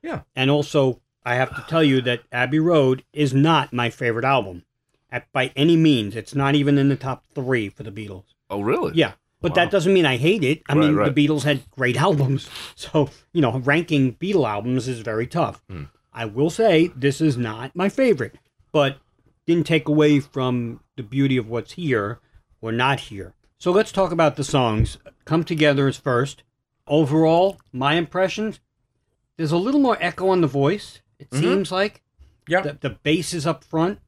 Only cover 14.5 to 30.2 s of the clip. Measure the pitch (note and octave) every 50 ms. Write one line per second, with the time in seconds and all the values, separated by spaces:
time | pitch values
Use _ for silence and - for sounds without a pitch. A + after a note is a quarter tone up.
14.5 | G#2 G2+ G#2 B2 B2+ C3 A#2 C3 B2+ A#2 G#2+ A2+ G#2+ A2 A#2 B2 - F3 D#3 G#2+
15.5 | - - _ _ F#2+ E2 C#2+ C#2+ _ _ _ _ _ A#2 A#2 A2 G2+ A#2+ C#3+ E3+
16.5 | E3 - A3 A3 F3 D#3+ E3 F3 - C3 B2 C#3+ C#3 - D#3+ D#3 C3+ A#2+ A#2+ A2
17.5 | A2 A2 B2 C3+ _ F3 F#3 G3+ - - C4+ B3 F3+ C3 A#2 G#2 - - _ _
18.5 | _ _ _ _ - D#3 C#3+ C3+ C#3 - _ _ _ _ _ _ _ _ _ -
19.5 | E3+ E3+ D3+ - E3+ D#3 D#3 D3+ D3 D#3 D3+ D3+ D3 C#3+ C#3 - _ C#3 C3 B2+
20.5 | B2 B2 A#2+ A#2 A#2+ - _ _ _ - A2+ G#2 A#2+ C#3 C#3 C3+ C3 B2+ A2 A2
21.5 | A#2 A#2 - - - - F3 D3+ B2+ A2 G2+ G2+ A2+ - _ _ _ - _ _
22.5 | _ _ - A2+ A2+ A#2 B2+ C3+ C#3 C3 - - A2 G2 F#2 - _ _ _ _
23.5 | _ _ - F3+ F3+ G3+ A3 - - G3 F#3+ E3+ E3+ E3 E3 D3+ - - C#3 -
24.5 | - C#3 B2+ A#2 G#2+ A2 A2 - - - _ - _ _ _ - D#3 E3 D#3+ -
25.5 | F3 D3+ D3+ D3 C#3 C#3 C#3 C3+ B2+ - _ C3+ B2+ A#2+ C3 C#3 - _ _ _
26.5 | _ _ _ _ _ _ _ - C#3+ D#3 D#3+ C3 D3 D#3+ D#3+ D#3+ E3 E3+ F#3 G3
27.5 | F#3+ - _ _ - B2+ C3 C#3+ D3+ E3+ E3+ - - F3+ F#3+ F#3 - G#3 G#3+ A3
28.5 | - - _ _ _ _ _ _ _ _ _ _ _ _ _ _ _ - E3 D3
29.5 | D#3+ F3 F#3 B3 C#4 D4 C#4 B3 G#3+ - E3+ F3 E3+ -